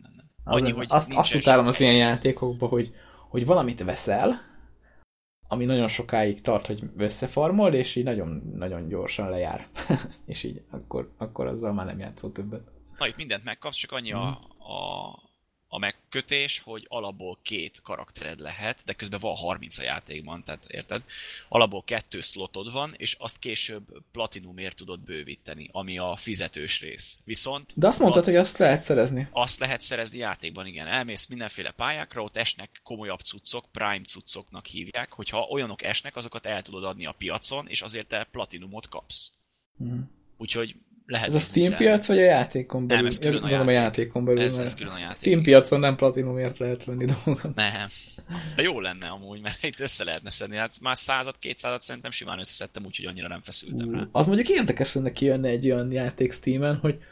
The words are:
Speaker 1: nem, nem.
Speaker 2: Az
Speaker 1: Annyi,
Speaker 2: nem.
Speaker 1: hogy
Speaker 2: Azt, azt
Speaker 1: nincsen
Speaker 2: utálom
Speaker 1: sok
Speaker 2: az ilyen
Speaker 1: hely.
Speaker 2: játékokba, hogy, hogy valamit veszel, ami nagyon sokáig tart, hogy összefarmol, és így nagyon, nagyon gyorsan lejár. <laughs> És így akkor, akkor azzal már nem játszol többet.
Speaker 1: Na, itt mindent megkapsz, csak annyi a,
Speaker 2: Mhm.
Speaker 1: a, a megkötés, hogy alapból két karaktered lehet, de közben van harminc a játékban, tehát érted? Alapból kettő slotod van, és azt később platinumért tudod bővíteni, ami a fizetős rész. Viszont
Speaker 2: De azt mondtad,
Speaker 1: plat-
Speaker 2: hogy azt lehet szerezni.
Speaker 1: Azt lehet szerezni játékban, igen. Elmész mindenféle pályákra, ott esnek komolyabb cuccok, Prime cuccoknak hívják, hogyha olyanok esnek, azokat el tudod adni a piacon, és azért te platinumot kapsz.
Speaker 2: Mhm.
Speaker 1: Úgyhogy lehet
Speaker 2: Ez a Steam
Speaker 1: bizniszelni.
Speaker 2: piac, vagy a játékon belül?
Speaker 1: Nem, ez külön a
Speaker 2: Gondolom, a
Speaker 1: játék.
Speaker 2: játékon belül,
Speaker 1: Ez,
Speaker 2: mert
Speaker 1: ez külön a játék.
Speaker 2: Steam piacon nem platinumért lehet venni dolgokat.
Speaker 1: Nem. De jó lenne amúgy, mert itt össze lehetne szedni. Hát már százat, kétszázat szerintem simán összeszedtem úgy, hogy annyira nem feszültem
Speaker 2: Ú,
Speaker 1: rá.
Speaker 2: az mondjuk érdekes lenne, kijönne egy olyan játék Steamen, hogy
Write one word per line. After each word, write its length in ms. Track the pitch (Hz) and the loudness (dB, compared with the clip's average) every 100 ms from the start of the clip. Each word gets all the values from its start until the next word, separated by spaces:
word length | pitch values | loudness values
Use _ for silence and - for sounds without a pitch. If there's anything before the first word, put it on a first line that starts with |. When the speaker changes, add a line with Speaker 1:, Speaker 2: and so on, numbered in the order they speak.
Speaker 1:
nem, 100 | - - | -20 -20
nem. 80 | - - | -20 -12
Speaker 2:
Az 100 | 135 | 0
Speaker 1:
Annyi, 140 | 143 127 | 2 2
Speaker 2:
nem. 80 | 120 | 0
Speaker 1:
hogy 100 | 123 | 2
Speaker 2:
Azt, 180 | 147 151 | 2 4
azt 180 | 135 151 | 2 2
Speaker 1:
nincsen 60 | 143 | 4
Speaker 2:
utálom 240 | 135 131 | 8 8
Speaker 1:
sok 100 | 120 | 8
Speaker 2:
az 60 | 127 | 6
ilyen 120 | 127 | 8
Speaker 1:
hely. 80 | 120 | 8
Speaker 2:
játékokba, 640 | 120 120 135 127 127 123 123 | 8 4 2 2 -2 -2 0
hogy, 280 | 120 117 - - - - | 2 0 -6 -20 -20 -6
hogy 180 | 123 123 | 0 4
valamit 360 | 180 123 117 | 4 4 -2
veszel, 560 | 92 - - 104 247 247 - - - - _ - _ _ _ _ - | -4 -2 2 4 4 0 -6 -20 -20 -20 _ -20 _ _ _ _ -6
ami 160 | 120 | -2
nagyon 240 | 123 127 113 | 2 2 2
sokáig 520 | - - 113 107 101 | -2 0 2 2 2
tart, 260 | - 107 - | 0 0 0
hogy 160 | 107 110 92 | -8 -8 -2
összefarmol, 760 | 104 - 127 143 156 202 196 | -2 -2 -2 2 2 4 6
és 220 | 135 127 127 | 4 2 0
így 80 | |
nagyon, 480 | 127 107 82 78 107 | 0 -2 -4 -6 -8
nagyon 340 | 98 87 85 82 | -8 -6 -6 -6
gyorsan 400 | 92 - - 98 | -4 -4 -4 -4
lejár. 380 | 92 87 - - - - | -2 -4 -6 -10 -8 -2
<laughs> 380 | 147 - - - | -2 -2 -14 -12
És 160 | - | -8
így 200 | - - - | -8 -10 -14
akkor, 400 | 62 - 62 64 - | -16 -8 -8 -8 -10
akkor 280 | 110 - - | -10 -6 -6
azzal 260 | 117 110 | -4 -4
már 140 | 101 92 | -4 -4
nem 120 | 98 | -8
játszol 340 | 98 - 101 | -12 -12 -12
többet. 380 | - 101 110 - - - - | -10 -10 -12 -16 -20 -20 -6
Speaker 1:
Na, 80 | 127 | -6
itt 100 | 117 | -6
mindent 280 | 147 101 | -6 -6
megkapsz, 320 | 113 107 147 - | -6 -10 -8 -8
csak 160 | - | -6
annyi 200 | 135 113 | -8 -6
a, 60 | 101 | -4
Speaker 2:
Mhm. 520 | 95 64 - - - | -4 -6 -14 -20 -14
Speaker 1:
a, 520 | 50 50 50 50 - _ _ _ _ _ | -10 -8 -8 -10 -16 _ _ _ _ _
a 100 | - | -4
megkötés, 800 | 202 - _ 135 - 139 143 - | -4 -6 _ -8 -2 -2 -2 -6
hogy 280 | 113 110 - | -10 -16 -10
alapból 500 | 120 101 98 92 90 | -8 -8 -8 -12 -12
két 380 | - 104 78 - | -8 -8 -8 -12
karaktered 580 | - - - - 76 76 | -12 -12 -12 -14 -12 -12
lehet, 380 | 73 95 107 - | -12 -8 -8 -8
de 80 | - | -10
közben 280 | - 101 101 | -10 -10 -6
van 140 | 104 - | -6 -4
harminc 420 | 87 90 - - | -6 -6 -6 -6
a 40 | |
játékban, 600 | 64 76 - 76 76 85 | -4 -6 -8 -14 -12 -14
tehát 200 | - 78 - | -12 -14 -12
érted? 340 | - - 120 - - - - - | -14 -8 -10 -10 -16 -16 -16 -2
Alapból 340 | 117 110 98 | 2 2 0
kettő 360 | - 113 - 95 | -6 -6 -6 -8
slotod 520 | - 98 92 98 110 | -8 -8 -10 -10 -10
van, 220 | 131 151 - | -8 -10 -8
és 200 | 104 - | -6 -6
azt 200 | - - | -8 -10
később 640 | 123 110 - 107 101 - - | -8 -6 -6 -8 -16 -20 -14
platinumért 640 | 117 110 98 90 90 95 - | -8 -8 -8 -16 -12 -12 -12
tudod 240 | 92 90 | -14 -14
bővíteni, 680 | - 80 71 71 - 76 76 | -12 -12 -12 -14 -16 -16 -12
ami 260 | 98 92 92 | -10 -8 -6
a 180 | 90 85 | -6 -6
fizetős 640 | 117 95 82 78 78 - | -8 -6 -6 -8 -6 -6
rész. 380 | 76 - - - | -6 -10 -10 -10
Viszont 480 | - 113 135 143 143 | -6 -4 -4 -6 -8
Speaker 2:
De 120 | - 190 | 2 4
azt 120 | 254 | 6
mondtad, 220 | 220 170 | 6 6
Speaker 1:
plat- 120 | 175 175 | 6 6
Speaker 2:
hogy 80 | |
azt 140 | 185 - | 4 4
lehet 220 | 160 147 | 6 6
szerezni. 460 | - 135 127 127 139 | 4 4 4 2 -2
Speaker 1:
Azt 280 | - 120 - | 0 0 2
lehet 220 | 131 127 | 0 -2
szerezni 380 | - 120 113 120 | -2 -2 -4 -6
játékban, 480 | 110 90 82 85 95 | -6 -6 -8 -10 -10
igen. 200 | 80 80 | -10 -4
Elmész 400 | 127 120 101 - | -4 -2 -4 -4
mindenféle 440 | 123 110 - - | -6 -10 -8 -10
pályákra, 520 | - 123 151 151 123 | -4 -4 -4 -8 -8
ott 140 | 104 113 | -6 -4
esnek 440 | 117 - 101 - | -4 -4 -10 -18
komolyabb 380 | - 110 104 92 | -14 -10 -8 -8
cuccok, 440 | - 104 - 120 - | -8 -10 -10 -10 -10
Prime 320 | - 104 98 95 | -4 -2 -2 -6
cuccoknak 600 | - - 117 - 90 - | -10 -10 -12 -12 -16 -14
hívják, 460 | 90 90 120 127 | -12 -8 -8 -8
hogyha 340 | - 101 110 - | -10 -6 -4 -2
olyanok 320 | 143 120 101 | -2 -4 -6
esnek, 340 | 98 - 143 123 | -4 -4 -6 -10
azokat 300 | 117 117 104 | -12 -10 -6
el 160 | 101 | -8
tudod 220 | 92 95 | -8 -10
adni 220 | 95 95 78 | -8 -8 -10
a 60 | - | -8
piacon, 480 | 92 90 - 139 147 | -6 -4 -4 -6 -6
és 140 | - | -8
azért 260 | 95 110 107 | -6 -10 -6
te 200 | 107 110 | -6 -6
platinumot 580 | 123 98 87 95 104 - | -8 -10 -10 -14 -14 -14
kapsz. 420 | - - - - _ _ _ _ - | -14 -6 -6 -6 _ _ _ _ -10
Speaker 2:
Mhm. 200 | 123 123 135 - _ - | -8 -6 -8 -14 _ -14
Speaker 1:
Úgyhogy 400 | 113 117 113 - _ _ - | -6 -4 -4 -8 _ _ -6
lehet 200 | 117 113 | -2 2
Speaker 2:
Ez 60 | |
a 40 | 151 | 2
Steam 160 | - | 2
Speaker 1:
bizniszelni. 300 | 175 175 202 | 4 4 6
Speaker 2:
piac, 220 | 220 208 208 | 6 6 6
vagy 120 | 190 | 8
a 40 | |
játékon 640 | 180 143 123 131 127 127 123 | 8 8 4 -2 -2 -2 2
belül? 100 | 117 | 4
Speaker 1:
Nem, 40 | 120 | 4
ez 80 | - | 2
külön 180 | 151 147 | 2 2
a 40 | |
Speaker 2:
Gondolom, 260 | 143 139 127 | 2 4 6
a 40 | |
Speaker 1:
játék. 260 | 123 113 110 | 6 6 2
Speaker 2:
játékon 260 | 117 123 | 0 2
belül, 160 | 123 120 | 4 4
Speaker 1:
Ez, 140 | 123 127 | 4 2
Speaker 2:
mert 120 | 123 | -2
Speaker 1:
ez 60 | |
külön 180 | - 101 | -4 -6
a 60 | 90 | -8
játék. 180 | 87 - | -8 -2
Speaker 2:
Steam 260 | 190 170 | 4 6
piacon 380 | 160 135 135 143 | 12 12 12 6
nem 160 | 143 131 | 4 4
platinumért 640 | 135 131 127 127 127 - | 4 4 0 -2 -4 -2
lehet 260 | 123 123 | -4 -4
venni 200 | - 123 | -6 -2
dolgokat. 500 | 127 135 156 135 - | 0 0 0 -2 -2
Speaker 1:
Nem. 340 | 110 104 104 101 - - - - 170 160 151 | -2 0 -2 -6 -10 -18 -18 -12 -10 -4 0
De 60 | |
jó 180 | 170 127 | 0 0
lenne 280 | 92 92 87 | -4 -6 -10
amúgy, 320 | 98 98 104 | -10 -12 -10
mert 220 | 104 - | -8 -6
itt 160 | 156 127 | -8 -4
össze 240 | 135 - | 0 0
lehetne 260 | 87 80 98 | 0 -6 -4
szedni. 260 | - 101 104 | -6 -4 -4
Hát 240 | 113 - | -6 -4
már 160 | 131 127 | -4 -2
százat, 420 | - 131 131 - | 0 0 -2 -8
kétszázat 440 | 139 131 123 123 | -10 -6 -6 -6
szerintem 280 | - 123 120 | -6 -10 -10
simán 280 | - 92 92 | -10 -8 -6
összeszedtem 460 | 92 - 95 - | -4 -6 -6 -10
úgy, 120 | 95 - | -12 -10
hogy 80 | 90 | -10
annyira 220 | 92 87 | -8 -10
nem 140 | 87 | -10
feszültem 460 | - - - 127 117 | -2 -2 0 -4 -4
Speaker 2:
Ú, 40 | |
Speaker 1:
rá. 160 | 113 - | -4 0
Speaker 2:
az 140 | - 156 | 2 4
mondjuk 220 | 208 254 | 4 4
érdekes 460 | 370 214 120 135 | 4 2 0 0
lenne, 180 | 139 131 | 0 -2
kijönne 360 | - 139 131 127 | 2 2 4 2
egy 220 | 120 135 | 2 2
olyan 220 | 123 123 | 2 0
játék 400 | 127 123 - 127 | -2 -2 0 -2
Steamen, 440 | - 135 135 147 147 | 0 0 2 2 2
hogy 220 | 156 147 - | 0 -2 -6